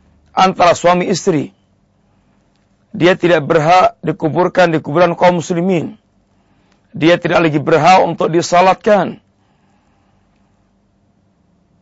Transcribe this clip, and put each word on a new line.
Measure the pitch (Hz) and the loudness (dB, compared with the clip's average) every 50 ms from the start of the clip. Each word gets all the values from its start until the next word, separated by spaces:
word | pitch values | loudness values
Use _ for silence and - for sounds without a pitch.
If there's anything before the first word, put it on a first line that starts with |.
| _ _ _ _ _ _ - | _ _ _ _ _ _ -2
antara | - 185 190 170 - 180 175 156 | 0 0 0 2 2 2 2 2
suami | - - 175 180 180 180 - | 2 2 0 2 2 0 -2
istri. | 196 156 - 196 170 143 - - _ _ _ _ _ _ _ _ _ _ _ _ _ _ _ _ _ _ _ _ _ _ _ _ _ _ _ _ - | -4 -4 -2 -2 -2 -2 -2 -6 _ _ _ _ _ _ _ _ _ _ _ _ _ _ _ _ _ _ _ _ _ _ _ _ _ _ _ _ -6
Dia | - 151 175 190 180 | -2 0 0 0 0
tidak | - 170 175 165 139 131 | 0 0 0 0 0 0
berhak | 165 160 147 160 180 185 180 - - _ - | -2 0 2 2 2 4 2 0 -2 _ -8
dikuburkan | 165 147 - 165 156 135 160 185 180 - 180 180 170 | -8 -8 -6 -6 -4 -2 -2 -2 -2 0 0 0 2
di | 160 151 | 0 -2
kuburan | - 139 143 170 180 175 170 - | -4 -4 0 0 0 0 0 0
kaum | 165 175 180 175 147 | 0 0 0 0 -4
muslimin. | - 185 170 175 190 185 165 135 - - _ _ _ _ _ _ _ _ _ _ _ _ _ _ _ _ _ _ _ - | -6 -4 -4 -2 -2 -2 -2 -4 -6 -12 _ _ _ _ _ _ _ _ _ _ _ _ _ _ _ _ _ _ _ -8
Dia | 113 139 165 175 170 | -2 0 0 0 0
tidak | - 160 170 165 170 165 | 0 -2 -2 -2 -2 -2
lagi | 143 156 | -2 -4
berhak | 127 170 165 151 147 175 185 190 180 | -2 0 0 2 4 4 4 4 2
untuk | 175 165 - 180 - | 0 -4 -4 -4 -4
disalatkan. | 156 170 156 - 175 175 185 190 180 - - 220 208 196 165 127 - - _ _ _ _ _ _ _ _ _ _ _ _ _ _ _ _ _ _ _ _ _ _ _ _ _ _ _ _ _ _ _ _ _ _ _ _ _ _ _ _ _ _ _ _ _ _ _ _ _ _ _ _ | -2 -4 -2 0 0 2 2 2 0 0 0 0 0 0 0 -4 -8 -14 _ _ _ _ _ _ _ _ _ _ _ _ _ _ _ _ _ _ _ _ _ _ _ _ _ _ _ _ _ _ _ _ _ _ _ _ _ _ _ _ _ _ _ _ _ _ _ _ _ _ _ _